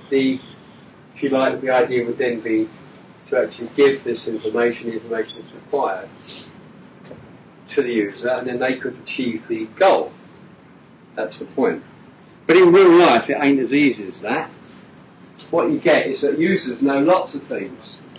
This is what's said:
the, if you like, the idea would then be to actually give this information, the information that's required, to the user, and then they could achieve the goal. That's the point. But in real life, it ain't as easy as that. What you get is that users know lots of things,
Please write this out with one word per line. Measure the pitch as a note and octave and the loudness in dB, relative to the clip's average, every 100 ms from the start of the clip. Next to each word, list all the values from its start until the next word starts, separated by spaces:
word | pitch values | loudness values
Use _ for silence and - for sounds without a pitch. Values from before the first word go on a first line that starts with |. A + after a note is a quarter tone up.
| - | -4
the, | C3+ C3 C3 - - - - - - - - | 0 0 -2 -10 -20 -20 -20 -20 -20 -20 -8
if | |
you | C#3 | -2
like, | C3 C3+ - | 0 0 -2
the | C3 | 0
idea | B2+ B2 B2 A#2 | 0 0 -2 -2
would | A2+ | -2
then | B2 A#2 | -4 -4
be | A2+ A2 A2 - - - - - - | -2 -2 -2 -8 -20 -20 -20 -20 -4
to | B2+ | -2
actually | A2+ - A#2 - | -2 -6 -6 2
give | C#3 C3+ | 4 2
this | A#2+ A2+ - | -4 -6 -6
information, | A2 A2 A#2 A#2+ A#2 A#2 | -8 -4 0 0 -2 -8
the | |
information | A2 A#2 A2 G#2+ - | -10 -6 -6 -6 -12
that's | - | -20
required, | F#2+ - C#3 C3 F#2 F#2+ - - - - - - - - - - - - - - - - | -20 -8 -4 -4 -6 -12 -20 -20 -20 -20 -20 -20 -20 -20 -20 -20 -20 -20 -20 -20 -20 -6
to | - | -4
the | A#2+ | -2
user, | A2+ G2+ - B2 | -2 -2 -4 -4
and | B2+ B2+ | -4 -6
then | B2 | -4
they | B2+ C3 | -4 -4
could | B2+ - | -8 -12
achieve | - - A#2+ A2 - | -12 -8 -6 -8 -8
the | A2 A2 - | -8 -8 2
goal. | F#3+ - - - - - - - - - - - - - | 2 2 -2 -12 -20 -20 -20 -20 -20 -20 -20 -20 -16 -10
That's | G#2+ - | -10 -10
the | - | -10
point. | - A#2+ - - - - - - - - | -4 -4 -4 -12 -20 -20 -20 -20 -8 2
But | F3 | 6
in | F3+ | 8
real | F#3 F#3 | 8 8
life, | E3+ E3 A#2+ - | 8 6 4 0
it | C#3 | 0
ain't | C#3 C#3 | 2 2
as | A#2 | 2
easy | C#3+ C#3+ G#2+ F#2+ | 2 2 0 -8
as | - | -10
that. | G#2 C#3+ - - - - - - - - - - - | -6 -6 -6 -14 -20 -20 -20 -20 -20 -20 -20 -20 -4
What | E3 D#3+ | -2 0
you | D3 | 0
get | E3+ D3 - | 2 2 0
is | C3 | -2
that | C#3+ C#3+ | -2 0
users | F3+ F#3+ B2+ A#2+ | 0 0 -4 -2
know | C#3 C#3 | 0 2
lots | D#3 F#3 - | 2 2 0
of | C#3 | -10
things, | - G2+ G2 - - - - | -10 -10 -10 -14 -20 -20 -20